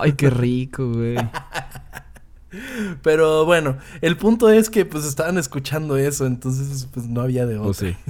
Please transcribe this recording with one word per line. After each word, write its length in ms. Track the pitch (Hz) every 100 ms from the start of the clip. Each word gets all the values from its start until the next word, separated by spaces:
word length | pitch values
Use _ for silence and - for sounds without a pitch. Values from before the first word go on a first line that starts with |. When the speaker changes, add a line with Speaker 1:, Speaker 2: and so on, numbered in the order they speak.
Speaker 1:
ay, 140 | 147
qué 160 | 139 143
rico, 600 | 120 123 127 131 - 127
güey. 260 | 117 117 120 117 156 - 170 - - - - - - - - - 185 269 254 202 147
Speaker 2:
Pero 420 | 156 156 160 156
bueno, 320 | 156 170 147 135 - -
el 160 | 165 175
punto 320 | 208 226 226
es 220 | 220 220
que, 140 | 220
pues, 200 | 185 156
estaban 340 | 151 135 160 180
escuchando 580 | 139 143 135 156 151 135
eso, 280 | 139 139
entonces, 640 | 131 123 131 131 139 139 127
pues, 120 | 131 117
no 140 | 120
había 260 | 127 127 123
de 120 | 107
Speaker 1:
Pues 240 | 104 98
Speaker 2:
otra. 160 | 95 85 -